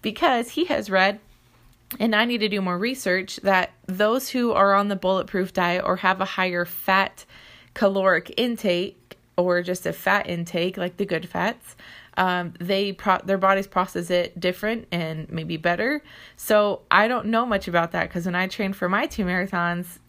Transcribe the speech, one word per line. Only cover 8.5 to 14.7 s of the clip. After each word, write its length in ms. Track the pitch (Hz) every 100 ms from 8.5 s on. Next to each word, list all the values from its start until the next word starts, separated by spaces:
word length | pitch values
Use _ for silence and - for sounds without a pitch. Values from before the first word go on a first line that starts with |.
| 233 202 175 190 - _ - _ -
or 260 | 180 175
just 240 | 180 180 165
a 60 |
fat 360 | 165 - 202 -
intake, 480 | 175 170 175 180 185
like 220 | 180 175
the 80 | 202
good 220 | 160 175
fats, 480 | - 185 - - - - - - -
um, 380 | 185 180 175 -
they 340 | 175 196 202
pro-, 280 | 190 208 185
their 140 | 180 196
bodies 280 | 190 196 196
process 440 | 190 185 175 170
it 280 | 180 175 175
different 480 | 180 180 214